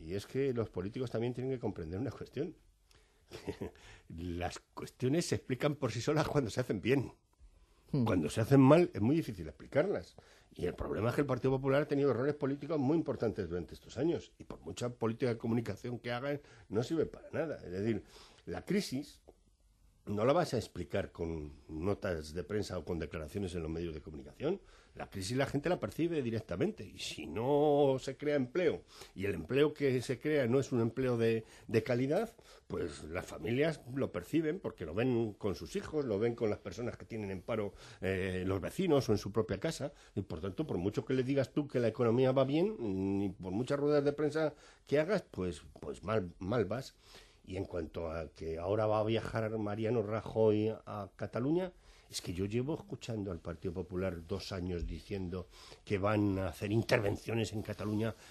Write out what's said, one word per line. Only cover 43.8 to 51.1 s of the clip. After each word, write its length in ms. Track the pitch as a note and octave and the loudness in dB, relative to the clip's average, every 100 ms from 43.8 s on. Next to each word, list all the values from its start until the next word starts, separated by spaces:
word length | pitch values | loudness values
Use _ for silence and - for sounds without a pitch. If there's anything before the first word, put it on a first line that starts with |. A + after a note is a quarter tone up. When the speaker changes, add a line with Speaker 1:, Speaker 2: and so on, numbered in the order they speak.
| D3 D3 | 4 4
Speaker 1:
de 100 | C#3+ | 4
prensa 400 | C#3+ D3+ D3+ D#3 - - - - | 2 0 2 0 -2 -16 -16 0
que 120 | C#3 | 2
hagas, 220 | D#3 G3+ - | 2 0 -2
pues, 320 | - F#2 E2+ - - | -4 -4 -4 -10 -14
pues 240 | D#2 C2 | -10 -8
mal, 280 | F2+ A2 F2+ - | -2 0 0 -6
mal 260 | F#2 A#2+ G2 | -2 0 0
vas. 300 | A2+ - - - - - - - | -2 -8 -16 -20 -20 -20 -20 -8
Y 100 | F#2 | -6
en 100 | G2 | -4
cuanto 460 | F2+ D#2 - E2 | -4 -6 -4 -4
a 180 | E2 D#2 | -4 -6
que 240 | - D#2+ D#2+ | -8 -6 -4
ahora 300 | F2+ G#2+ G#2+ | 0 2 4
va 120 | G#2+ | 2
a 40 | G#2+ | 2
viajar 520 | A2+ - A2+ A2 A2 | 0 -2 -2 -2 -2
Mariano 440 | G#2 G#2+ A2 A#2+ | -4 -2 0 0
Rajoy 680 | G#2 A2 - A2+ A2 G#2 G#2+ | 0 -2 -2 4 6 6 2
a 400 | G#2+ - G#2 G2 | -2 -8 -10 -10